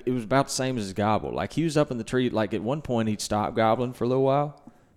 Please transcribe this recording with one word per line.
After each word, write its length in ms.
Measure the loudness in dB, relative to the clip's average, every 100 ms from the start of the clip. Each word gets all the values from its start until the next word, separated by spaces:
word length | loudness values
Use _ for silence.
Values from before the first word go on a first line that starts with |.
| -2
it 60 |
was 140 | -4 0
about 220 | 0 0
the 60 |
same 240 | -2 -2 -2
as 60 |
his 100 | -4
gobble. 380 | 0 2 2 0
Like, 220 | -4 -4
he 100 | -2
was 140 | 0 2
up 120 | 2
in 80 | -2
the 60 |
tree. 260 | -2 0 2
Like, 240 | 2 0
at 80 | -2
one 200 | -2 -4
point, 260 | -2 0 0
he'd 140 | -2
stopped 340 | -2 0 0 2
gobbling 380 | 4 2 0
for 100 | -2
a 40 | 0
little 160 | 2 4
while. 360 | 2 0 -6 -20 -20 _